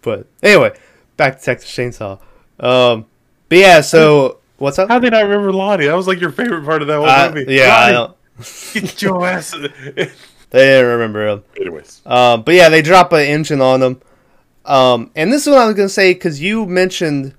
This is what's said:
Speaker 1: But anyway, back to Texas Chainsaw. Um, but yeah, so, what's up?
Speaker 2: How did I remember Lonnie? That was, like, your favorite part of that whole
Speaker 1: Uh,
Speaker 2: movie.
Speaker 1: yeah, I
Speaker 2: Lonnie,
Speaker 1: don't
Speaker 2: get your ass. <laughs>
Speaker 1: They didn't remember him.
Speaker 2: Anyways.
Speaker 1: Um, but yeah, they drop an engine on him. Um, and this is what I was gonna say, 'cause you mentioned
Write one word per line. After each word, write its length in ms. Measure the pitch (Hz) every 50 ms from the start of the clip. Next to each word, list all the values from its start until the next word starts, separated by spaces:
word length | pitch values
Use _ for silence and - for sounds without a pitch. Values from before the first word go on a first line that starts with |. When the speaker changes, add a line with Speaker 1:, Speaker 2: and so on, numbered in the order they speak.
| _
Speaker 1:
But 240 | 120 110 95 - _ _ _ -
anyway, 320 | 202 208 170 127 104 - _ _ _ _ _ _ _ _
back 220 | - 156 135 131 _
to 60 | -
Texas 260 | - 123 - - - -
Chainsaw. 440 | - 123 123 117 - 110 98 98 95 _ _ _ _ _ _ _ _
Um, 460 | - 123 127 127 123 123 117 113 107 _ _ _ _ _ _ _ _ _
but 100 | 165 180
yeah, 220 | 196 190 175 156
so, 580 | 147 - - 165 156 151 151 147 131 135 - _ _ _ _ _
what's 200 | 139 139 139 -
up? 100 | 190 208
Speaker 2:
How 100 | 233 247
did 160 | 240 247 226
I 80 | 220 214
remember 300 | 202 202 208 202 196 190
Lonnie? 340 | 190 190 202 208 180 147
That 100 | 143 160
was, 100 | 180 190
like, 140 | 185 190 180
your 100 | 175 165 139
favorite 320 | - 247 240 202 165 147
part 180 | 143 160 156 147
of 60 | 143
that 80 | 151
whole 100 | 151 147
Speaker 1:
Uh, 260 | 151 131 139 139 131 151
Speaker 2:
movie. 200 | 151 131 131 135
Speaker 1:
yeah, 200 | 135 131 123 120
I 180 | 117 120 120 123
Speaker 2:
Lonnie, 220 | 123 117 - _ _ _ _ _
Speaker 1:
don't 380 | _ 117 - - - - - -
Speaker 2:
get 280 | 226 190 180 - - 208
your 240 | 196 190 180 175
ass. 280 | 180 185 180 156 - - 156
<laughs> 40 | 143 139 - - 131 139 143 - - 139 - _ _ _ _ _ _ _
Speaker 1:
They 100 | - 127 135
didn't 220 | 135 139 131 123 120 120
remember 340 | 117 117 110 104 107 107
him. 160 | 107 104 101 _ _ _ -
Speaker 2:
Anyways. 420 | 95 90 82 76 71 _ - _ _
Speaker 1:
Um, 360 | - 123 123 123 123 120 113 110
but 120 | 160 170
yeah, 140 | 180 175 160
they 120 | 156 160 151
drop 300 | 151 185 185 175 175 170
an 80 | 156
engine 400 | 147 143 147 151 160 - 151 139
on 220 | 131 131 131 131 127
him. 180 | 127 131 _ _ _ _ _ _ _ _ _ _ _ _ _ _
Um, 460 | - 143 135 127 127 123 117 113 - _
and 160 | 151 156 185 262
this 100 | 294 294
is 20 | 294
what 100 | 285 262
I 80 | 240
was 80 | 220 214
gonna 140 | 190 202 196
say, 260 | 196 - 196 185 185
'cause 240 | 180 - 175 151 139
you 280 | 151 190 214 226 220
mentioned 680 | 180 180 185 185 185 185 - 180 156 147 139 135 135 -